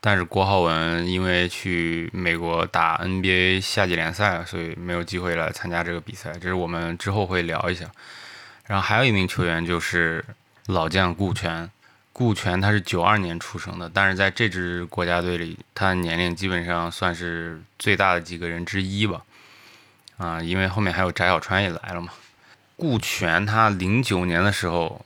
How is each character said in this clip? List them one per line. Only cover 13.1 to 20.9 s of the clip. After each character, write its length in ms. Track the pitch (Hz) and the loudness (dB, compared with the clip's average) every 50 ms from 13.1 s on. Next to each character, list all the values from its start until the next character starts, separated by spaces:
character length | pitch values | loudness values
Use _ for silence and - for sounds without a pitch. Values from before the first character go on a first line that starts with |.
| 107 104 | 4 4
年 200 | 95 85 82 85 | 2 -2 -4 -6
出 200 | - - - 87 | -8 -10 -10 -10
生 200 | - 87 90 90 | -10 -10 -10 -10
的， 120 | 87 82 | -12 -2
但 160 | 85 98 98 95 | 2 4 4 4
是 80 | 95 | 4
在 140 | 92 98 95 | 4 2 2
这 180 | 92 - 120 107 | 4 2 0 0
支 360 | 90 92 90 87 87 87 87 | 0 -2 -4 -2 -4 -4 -6
国 180 | 85 - - 90 | -6 -4 -2 0
家 160 | 85 87 87 | 2 2 2
队 180 | 87 90 87 85 | 2 0 -2 -2
里， 200 | 85 82 82 - - _ _ | -4 -8 -10 -14 -16 _ _
他 140 | - 98 95 | 0 0 2
的 60 | 92 | 2
年 220 | 90 87 82 82 85 | 2 0 0 0 0
龄 160 | 90 87 87 | 0 0 0
基 140 | 82 98 95 | -2 -2 -2
本 160 | 92 87 87 | -2 -2 -2
上 260 | 87 87 85 85 85 | -2 -2 -2 -2 -4
算 240 | 85 - 95 90 85 | -4 -2 -2 -2 -2
是 460 | 82 87 87 85 85 82 85 82 80 85 _ _ _ | -2 -6 -6 -6 -6 -6 -8 -10 -14 -16 _ _ _
最 180 | - 113 101 | 0 0 2
大 180 | 92 98 95 90 | 4 4 4 4
的 60 | 87 | 2
几 180 | 82 - 90 82 | 0 -4 -10 -8
个 100 | 85 85 | -6 -6
人 160 | 85 85 87 | -4 -6 -6
之 180 | - - 98 | -4 -2 -2
一 240 | 95 92 98 101 107 | -2 -2 0 0 0
吧。 160 | 104 87 82 - _ _ - - - - - - - - - - _ _ _ _ - _ | 0 0 -4 -10 _ _ -20 -20 -20 -20 -20 -20 -20 -20 -20 -20 _ _ _ _ -20 _
啊， 240 | - 92 85 82 82 | -8 -6 -6 -4 -4
因 180 | 82 82 90 95 | -4 -2 0 0
为 80 | 95 | 0
后 140 | 92 90 107 | 0 0 0
面 120 | 104 92 | 0 0